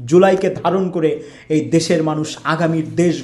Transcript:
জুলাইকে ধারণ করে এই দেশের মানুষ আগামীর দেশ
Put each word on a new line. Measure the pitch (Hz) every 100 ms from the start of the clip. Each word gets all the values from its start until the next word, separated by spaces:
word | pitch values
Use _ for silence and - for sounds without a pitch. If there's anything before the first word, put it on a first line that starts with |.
| 120
জুলাইকে | 170 190 185 190 185
ধারণ | 175 185 185
করে | 170 160 147 - - -
এই | 156 123
দেশের | 165 160 175 156
মানুষ | 151 156 - 143
আগামীর | 160 165 160 156 -
দেশ | 170 151